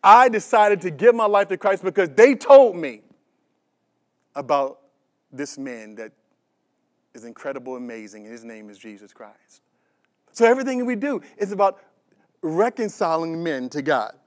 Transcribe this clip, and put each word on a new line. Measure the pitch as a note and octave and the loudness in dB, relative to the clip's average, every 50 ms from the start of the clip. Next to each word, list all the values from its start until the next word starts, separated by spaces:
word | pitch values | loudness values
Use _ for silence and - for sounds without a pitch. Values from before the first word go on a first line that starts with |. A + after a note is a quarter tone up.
| - | 8
I | F#3+ G#3+ A#3 B3+ C4 | 8 8 8 8 6
decided | A3 G#3 - - - A3 G#3 G#3 G#3 F#3 | 2 -2 -4 0 2 2 4 4 2 -2
to | D#3+ F#3 | -4 -10
give | D#3+ C3+ F#3+ A#3+ A#3 | -8 2 4 4 4
my | A#3 A3 | 4 0
life | G#3 G#3 G3+ G3+ - | 0 0 0 0 -2
to | F#3+ | -6
Christ | F3+ - G#3 G3 F#3+ - | -4 -2 -2 -2 -2 -4
because | F#3+ D#3+ G3 F#3 E3 | -6 -2 -2 -2 -2
they | C3+ G#3 A3+ C#4 C#4 | 4 4 6 6 4
told | - - - C#4 C4+ C4+ A#3 F#3 | 0 4 6 8 8 8 6 2
me | F3 D#3+ C#3 A#2 G#2 _ _ _ _ _ _ _ _ _ _ _ _ _ _ _ _ _ _ _ _ _ _ _ _ _ _ _ | -6 -10 -12 -12 -16 _ _ _ _ _ _ _ _ _ _ _ _ _ _ _ _ _ _ _ _ _ _ _ _ _ _ _
about | C#3+ C#3 A#2+ D3 C#3+ C#3 C#3 - _ _ _ _ _ _ _ _ _ _ _ | -14 -4 -2 -2 -2 -2 -4 -8 _ _ _ _ _ _ _ _ _ _ _
this | - B2+ C#3+ C#3 - C#3+ | -12 -12 -12 -12 -10 -14
man | C3+ C3+ B2 A2+ A2 G#2+ G#2+ | -12 -12 -12 -14 -16 -18 -18
that | G#2 A2 A2 _ _ _ _ _ _ _ _ _ _ _ _ _ _ _ _ _ _ _ _ _ | -18 -18 -18 _ _ _ _ _ _ _ _ _ _ _ _ _ _ _ _ _ _ _ _ _
is | A#2+ A2 | -20 -20
incredible, | A#2 A2+ - - D3 C#3 C3+ B2 B2+ C3 | -20 -20 -14 -12 -12 -12 -12 -12 -12 -12
amazing, | B2 B2 A#2+ A2+ A2+ A2 G2+ G2 G#2+ G#2 | -12 -12 -14 -14 -14 -16 -18 -20 -20 -20
and | A2 | -20
his | A#2 A#2 A2+ | -20 -20 -18
name | A2+ A2+ A2 G#2+ G#2 | -20 -20 -20 -20 -20
is | G#2 G2 | -20 -20
Jesus | - A2 G#2 G2 G#2 G2+ _ | -20 -20 -20 -20 -20 -20 _
Christ." | _ A#2 G#2 _ _ _ _ _ _ _ _ _ _ _ _ _ _ _ _ _ _ _ _ | _ -20 -20 _ _ _ _ _ _ _ _ _ _ _ _ _ _ _ _ _ _ _ _
So | _ - A#3 | _ 2 2
everything | A3+ B3 C4 C4+ C4 B3+ B3 B3 | 2 4 2 -2 -6 -4 -4 -4
we | A#3+ B3 | -4 -6
do | G#3 A#3 C#4+ C#4 G3 - - _ | -6 -4 -6 -6 -8 -10 -14 _
is | - G#3 F#3+ | -10 -10 -8
about | G3+ F#3+ G3+ G3 F#3+ _ _ _ _ _ _ _ _ _ _ _ _ _ | -2 0 0 0 0 _ _ _ _ _ _ _ _ _ _ _ _ _
reconciling | - D#3+ D#3+ E3+ G#3+ B3 A#3+ - A3+ G3+ - - G3+ E3 D#3+ D#3+ E3 E3 E3 E3 E3+ | -8 -6 -2 0 -2 -2 -2 -6 -8 -8 -6 -6 -4 -4 -2 -4 -4 -6 -8 -8 -6
men | E3+ D3+ C3 B2+ B2+ | -6 -6 -6 -8 -8
to | - D3 C3+ | -10 -8 -4
God. | D3 D3 B2 G#2+ A2+ - _ _ | -2 -2 -2 -4 -6 -12 _ _